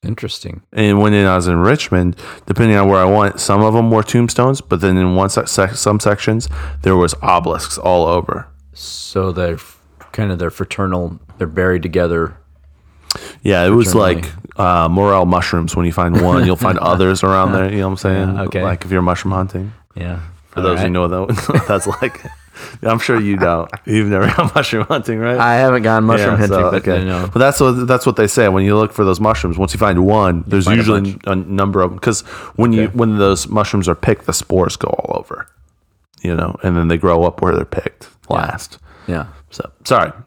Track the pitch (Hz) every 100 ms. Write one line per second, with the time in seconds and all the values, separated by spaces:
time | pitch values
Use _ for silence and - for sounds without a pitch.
0 | - 113 - - 98 87 _ - 104 101
1 | 107 104 95 92 87 85 92 151 - 92
2 | 90 85 - - - 98 113 104 98 98
3 | 92 104 101 - - 101 107 110 117 110
4 | 107 123 120 - 123 135 - 90 92 92
5 | 92 90 98 104 - - 95 110 - 104
6 | 104 104 - 113 - - - - - 92
7 | 87 - - 90 85 80 - - 92 90
8 | 82 87 - - - - - - - -
9 | - 98 95 87 87 80 - - _ _
10 | - - 107 87 87 - 92 - 95 90
11 | 87 87 - - 82 80 92 90 87 85
12 | 87 82 82 - _ _ _ _ _ _
13 | _ - - - - 92 90 113 107 92
14 | 95 85 85 - - - 95 87 82 87
15 | 101 98 90 90 90 87 82 - 87 82
16 | 87 85 87 87 87 90 - 92 87 90
17 | 92 92 95 95 95 95 95 101 95 95
18 | 98 95 92 101 98 92 92 87 90 92
19 | 90 87 95 95 95 92 98 113 _ -
20 | 87 90 82 - _ - 92 87 98 90
21 | 87 90 95 107 - 147 - 101 101 95
22 | 131 - - - _ - - - 117 113
23 | - 120 104 98 90 85 85 - - 110
24 | 104 98 104 - 160 - 135 113 104 151
25 | 110 113 117 123 120 120 131 127 110 113
26 | 110 113 104 107 104 95 90 95 95 90
27 | 92 90 92 107 131 139 135 127 123 127
28 | - 113 104 - 107 95 95 104 110 -
29 | 101 90 107 113 - 85 95 - 104 90
30 | 95 107 98 87 80 101 92 113 110 104
31 | 98 95 - 95 87 98 98 98 90 95
32 | - 110 - - - - 120 113 110 120
33 | 113 107 98 92 - 107 104 101 90 82
34 | - 107 - - - 92 87 - - -
35 | - - - - - _ _ _ _ _
36 | _ _ 90 82 85 92 95 87 82 82
37 | 90 85 87 - 92 80 - - - _
38 | - _ _ - - - - - - -
39 | - 87 71 - - - - _ - 123
40 | 80 78